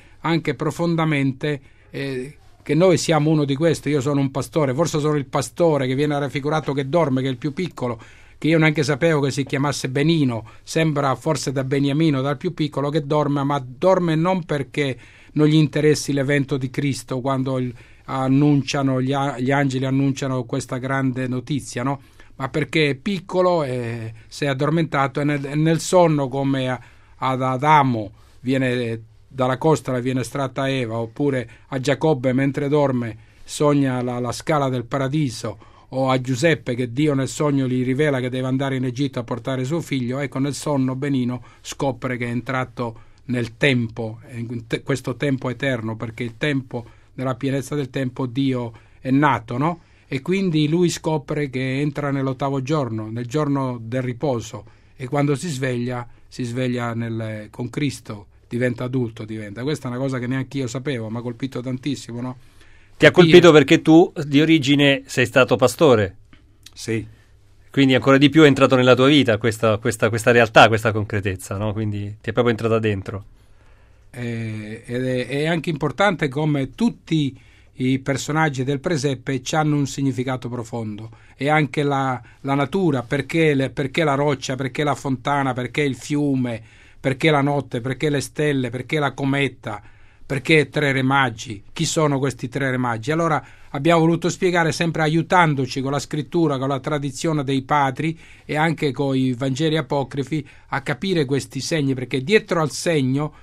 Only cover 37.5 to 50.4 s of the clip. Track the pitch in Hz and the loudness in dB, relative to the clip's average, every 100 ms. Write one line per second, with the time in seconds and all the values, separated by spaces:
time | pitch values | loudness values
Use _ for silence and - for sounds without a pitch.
37.5 | 139 131 127 127 131 151 131 127 127 131 | 0 0 0 0 0 2 0 -2 -4 -2
38.5 | 131 135 131 131 120 139 127 113 113 123 | -2 -2 -2 -4 -2 -4 -4 -6 -6 -4
39.5 | 131 131 165 - 135 120 131 139 135 143 | -4 -2 -4 -4 -4 -4 -4 -4 -2 -4
40.5 | 131 160 139 131 131 143 135 120 123 - | -4 -2 0 0 -2 -2 0 -2 -4 -10
41.5 | - - - 139 117 131 123 120 120 120 | -20 -16 -4 -4 -4 -6 -6 -4 -4 -4
42.5 | 131 120 117 120 113 - - - 123 117 | -4 -4 -6 -8 -8 -20 -20 -6 -4 -4
43.5 | - 147 123 113 - 110 113 - 120 117 | 0 2 2 -2 -6 -10 -10 -16 -12 -10
44.5 | 120 113 127 - 135 - 120 147 131 131 | -10 -6 -8 -4 -4 -4 -4 -2 -2 -4
45.5 | 120 139 123 110 113 117 110 120 - 151 | -4 -4 -4 -6 -8 -10 -8 -10 -4 -2
46.5 | 135 131 120 117 - - - 131 120 135 | -2 -4 -12 -12 -20 -20 -8 -6 -4 -2
47.5 | 139 131 147 131 143 127 - 131 120 139 | -4 -4 -6 -6 -4 -6 -4 -6 -2 -2
48.5 | 123 120 113 - - 135 135 147 113 - | -2 -6 -12 -20 -12 0 4 4 2 -2
49.5 | 123 160 165 - _ - 135 165 190 | -2 -2 -4 -12 _ -8 -8 -2 0